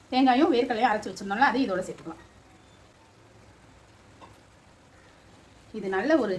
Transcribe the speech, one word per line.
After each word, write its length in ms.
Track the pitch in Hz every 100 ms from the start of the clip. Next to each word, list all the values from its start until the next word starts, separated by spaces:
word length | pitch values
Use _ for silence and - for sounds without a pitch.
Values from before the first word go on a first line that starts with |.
| -
தேங்காயும் 380 | 262 262 247 339
வேர்க்கடலையும் 360 | 240 247 220 240
அரைச்சி 180 | 214 214
வச்சிருந்தோம்ல, 400 | 185 196 208 269
அதை 100 | 240 240
இதோட 160 | 185 185
சேர்த்துக்கலாம். 340 | - 165 - - - - - - - - _ _ _ - - - - - - - _ - - - - - _ _ - _ - - - - - - - - 220
இது 100 | 190
நல்ல 160 | - 262 311
ஒரு 100 | 208